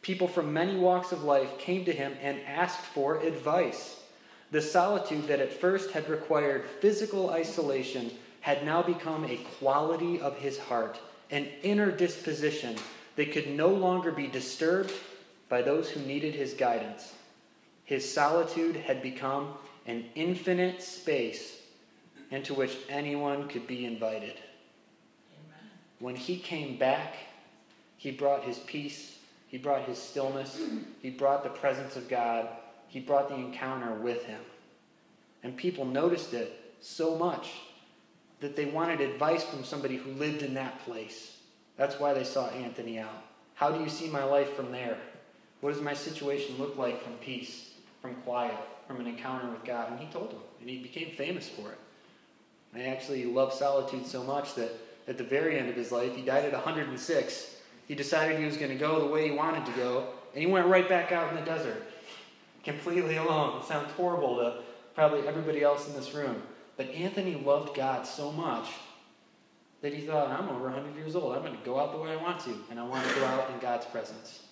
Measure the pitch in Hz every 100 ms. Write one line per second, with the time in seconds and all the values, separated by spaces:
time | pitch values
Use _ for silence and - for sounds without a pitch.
0 | - 180 180 175 151 151 180 190 180 180
1 | 180 170 147 139 131 - - 185 175 151
2 | 139 139 139 139 139 143 175 - - -
3 | 139 160 160 - 151 170 143 - - -
4 | - - - - - 151 151 180 185 202
5 | - 151 147 139 131 - 175 190 - 156
6 | 156 156 - 151 143 135 - - 202 208
7 | 214 196 185 165 160 - 143 135 131 127
8 | 117 - - - 143 143 147 165 175 170
9 | 165 156 143 120 - - 139 143 156 165
10 | 175 170 143 139 139 - - 120 110 -
11 | - - - 143 143 - 190 208 202 -
12 | 175 - - 143 147 143 123 110 - -
13 | - - 147 151 143 143 165 196 185 180
14 | 170 147 135 131 127 - 160 185 190 -
15 | - - - - - 123 131 151 160 151
16 | 135 139 151 139 131 - 127 117 107 104
17 | - - - - _ _ _ _ - 135
18 | - - 143 165 165 165 165 151 - 127
19 | 131 127 135 139 143 - - - - 117
20 | 113 - 170 180 185 180 180 180 - -
21 | - 139 113 - - - - - - -
22 | - - - 135 135 139 131 - - 143
23 | 147 143 143 143 143 123 117 123 123 113
24 | 110 110 101 - - - - _ _ _
25 | _ _ _ 147 - - - - - _
26 | 123 127 - 180 - 165 143 120 131 135
27 | 156 - - - - - _ - _ _
28 | 143 131 139 139 131 120 - 151 143 -
29 | - - - - _ 127 139 139 131 120
30 | - 147 135 135 135 - 165 - - -
31 | 131 127 139 139 127 - 143 131 131 131
32 | 120 123 117 117 113 - - - - 135
33 | 127 139 139 135 127 127 131 131 117 110
34 | 120 120 117 107 - - - _ _ _
35 | _ _ _ _ 120 127 180 180 131 131
36 | 165 175 - 120 117 - - - - -
37 | 160 165 175 151 - - - - - -
38 | _ _ _ _ 143 147 143 156 170 156
39 | 139 143 151 165 - 143 131 143 139 127
40 | 131 135 151 151 139 131 131 123 - 113
41 | 107 - - - - _ _ - 139 -
42 | 143 135 127 139 127 127 123 117 117 113
43 | 110 107 - - _ - 147 156 156 151
44 | 165 147 135 143 139 - 123 123 120 107
45 | - - - - - _ 139 147 147 143
46 | 156 151 139 139 139 127 143 - 123 117
47 | - 117 - 123 - - - - - -
48 | 127 123 123 120 120 - - - - 127
49 | 120 113 131 131 123 113 - 120 117 120
50 | 151 127 113 110 - - 117 127 123 160
51 | 165 - 147 180 - - 107 - - -
52 | - - _ _ _ _ _ 113 127 131
53 | 139 135 120 123 135 - 139 139 135 131
54 | 123 131 127 143 139 - 113 - - -
55 | - 120 120 135 160 147 123 120 113 120
56 | 123 127 127 135 147 127 160 156 135 127
57 | - 151 120 - - - - - - 143
58 | 143 160 156 156 151 143 143 131 151 156
59 | 143 156 151 143 160 160 123 120 123 123
60 | 127 - - 143 165 190 175 185 180 180
61 | 170 175 160 156 156 160 131 110 - -
62 | - - - - - - - 147 - 175
63 | 160 160 160 156 139 - - 151 143 -
64 | 180 175 135 120 120 120 - - - -
65 | 151 147 143 151 160 151 143 143 143 143
66 | 131 147 139 110 - - - - 131 156
67 | 185 202 185 160 139 147 143 139 131 127
68 | 123 - 147 156 165 113 110 - - -
69 | - _ _ _ _ _ _ _ 147 147
70 | 143 156 139 143 190 123 131 131 147 147
71 | 156 175 143 127 156 113 123 127 147 156
72 | 160 160 165 175 127 104 - 117 120 131
73 | 127 135 131 131 135 123 123 120 - 117
74 | 98 113 - - -